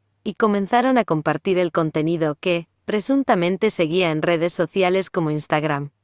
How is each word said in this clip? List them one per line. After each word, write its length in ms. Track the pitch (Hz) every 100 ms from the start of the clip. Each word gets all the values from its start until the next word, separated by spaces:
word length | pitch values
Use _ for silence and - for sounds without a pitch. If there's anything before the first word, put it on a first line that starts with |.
| _ _
y 100 | 214
comenzaron 640 | - 220 202 196 240 254 262
a 80 |
compartir 540 | 214 156 151 151 - 180
el 120 | 175
contenido 680 | 175 160 156 156 170 156 147
que, 260 | 185 170 165 _ -
presuntamente, 800 | 214 - 277 269 202 170 185 214
seguía 440 | - 160 180 175
en 100 | 156
redes 320 | 175 170 170
sociales 560 | - 160 196 180 185 185
como 200 | 185 156
Instagram 600 | 151 - 151 151 143 143 _